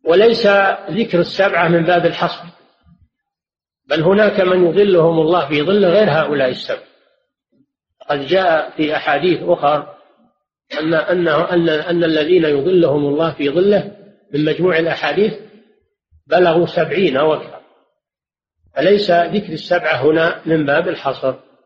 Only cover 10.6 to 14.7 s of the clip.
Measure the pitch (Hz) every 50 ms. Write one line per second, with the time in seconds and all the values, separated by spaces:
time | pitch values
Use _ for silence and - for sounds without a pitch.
10.6 | _ _ - 151 156 160 165 156 151 - 180 180 170 165 151 151 180 - 180 175
11.6 | 170 160 156 151 156 180 175 170 170 160 160 156 151 156 180 180 160 151 147 139
12.6 | 135 175 190 175 165 143 143 147 143 143 143 151 165 165 139 - 147 143 139 175
13.6 | 190 202 208 190 - - - - - - _ _ _ _ 143 143 151 156 151 156
14.6 | 170 185